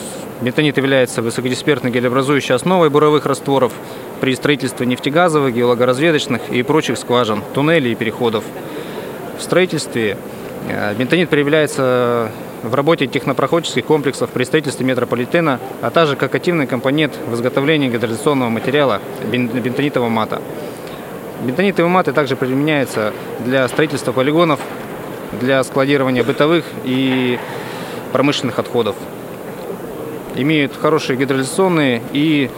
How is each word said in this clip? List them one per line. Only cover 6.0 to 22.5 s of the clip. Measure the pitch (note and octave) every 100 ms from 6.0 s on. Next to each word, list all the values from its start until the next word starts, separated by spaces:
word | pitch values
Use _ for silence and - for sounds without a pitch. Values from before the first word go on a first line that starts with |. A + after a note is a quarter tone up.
| E3 D3+ - A#2 -
и | B2
прочих | B2 D3+ C#3+ A#2
скважин, | - B2 A2 G#2+ -
туннелей | C3+ D3 E3 B2
и | A2
переходов. | A2 - A#2+ G#2+ - - - - - - - - - -
В |
строительстве, | - E3 F#3 D#3 - A#2+ G#2+ F#2 - - - - -
э, | G#2 G#2 G#2
бентонит | B2+ E3 E3+
проявляется | D3 C#3+ D#3 D3 - C3 B2 A#2+ A#2+ A2 - - -
в | A2+ C3
работе | C#3+ E3 C3
технопроходческих | C3+ D3 B2+ C3+ E3+ D#3 C3 -
комплексов | D3+ C#3 - B2
при | -
строительстве | B2 D#3+ D3 - B2+
метрополитена, | B2+ A#2+ A#2+ A#2+ F3 E3 B2 - -
а | A#2
также | E3+ D#3 C3+
как | C3+ C3+
активный | F3 E3+ C3
компонент | B2 C3 D3 D3+ - -
в |
изготовлении | A#2 A#2+ C#3 C#3 D#3 C3+
гидроизоляционного | A#2 A2+ A2+ D#3 C#3 A#2+
материала | A2+ C3 C#3+ C#3 G2 - - G#2+
бен-, | B2 A#2+
бентонитового | B2 A#2 B2 C#3+ C3+ A#2+
мата. | A2+ A2 - - - - - - - - - - -
Бентонитовые | B2 D3+ G3+ F3 E3+
маты | F#3 E3+
также | C#3 C3+ C3
применяются | B2+